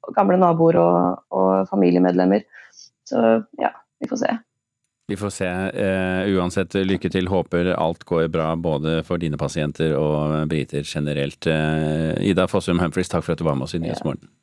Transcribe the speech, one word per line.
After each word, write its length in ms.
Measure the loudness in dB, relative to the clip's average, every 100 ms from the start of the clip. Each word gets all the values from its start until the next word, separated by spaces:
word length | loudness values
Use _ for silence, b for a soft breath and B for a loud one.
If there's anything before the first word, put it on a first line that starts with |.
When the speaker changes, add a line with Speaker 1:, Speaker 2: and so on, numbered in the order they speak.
| -4 0
Speaker 1:
gamle 240 | 2 4
naboer 320 | 4 6 4 6
og, 380 | 4 4 2 -2 _ 0
og 300 | 2 2 0
familiemedlemmer. 720 | 2 4 4 4 4 4 2 0 B B B B _ -6
Så 140 | 0 4 2 0 -6
ja, 80 | -6 -6 _ _
vi 60 | -8
får 80 | -4
se. 80 | -2 -4 _ _ _ _ _ _ -10
Speaker 2:
Vi 80 | -6
får 140 | -6 -4
se. 140 | -4 -2 -4 -2
Eh, 460 | 0 0 0 -2 0
uansett, 400 | 0 0 -2 -2
lykke 380 | -2 0 0 0
til. 140 | -2 0
Håper 460 | -2 0 0 0 0
alt 300 | -2 -4 -4
går 160 | -2 0
bra 220 | -2 -2 -2
både 460 | -2 -2 -2 -2 -2
for 160 | -4
dine 160 | -4 -4
pasienter 560 | -4 -4 -4 -2 -2
og 540 | 0 0 0 0 -2 -2
briter 320 | -2 -4 -6
generelt. 640 | -6 -6 -4 -4 -6 -4 -2
Eh, 720 | 0 0 0 0 -2 -2 -2 0
Ida 160 | 2 2
Fossum 320 | 0 0 0
Humphreys, 280 | 0 -2 -4
takk 120 | -4 -4
for 60 | -2
at 60 |
du 40 | -2
var 80 | -2
med 80 | -4
oss 80 | -6
i 20 |
Speaker 1:
Ja. 80 | -6
Speaker 2:
Nyhetsmorgen. 460 | -6 -6 -8 -14 _